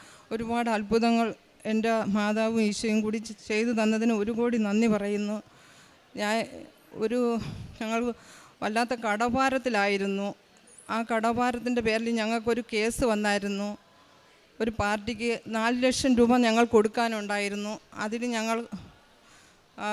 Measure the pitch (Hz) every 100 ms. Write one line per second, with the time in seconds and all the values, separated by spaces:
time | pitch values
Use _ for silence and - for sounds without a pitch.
0 | - - - 220 226 233 233 214 202 226
1 | 233 233 226 - - - 214 220 226 226
2 | 202 208 208 214 220 226 208 202 226 220
3 | 214 220 220 208 - 214 233 226 220 220
4 | 233 220 208 226 240 233 208 208 233 208
5 | 202 208 208 214 - - - - - -
6 | _ - 208 226 - - - - - -
7 | 214 247 240 233 - - - - 220 226
8 | 240 226 - - - - 208 220 247 240
9 | 226 208 240 254 269 262 254 208 202 196
10 | 196 196 202 - _ - - - - 226
11 | 226 226 226 233 247 240 240 240 220 220
12 | 233 233 214 233 226 233 233 214 226 -
13 | 254 208 208 202 202 196 208 208 _ -
14 | - - - _ _ - 220 220 202 214
15 | 208 214 233 226 - 220 226 247 262 254
16 | 269 240 233 254 233 226 233 220 214 240
17 | 233 220 208 208 202 208 208 214 - -
18 | 214 233 247 226 226 226 233 196 - -
19 | _ _ - - - _ _ - 208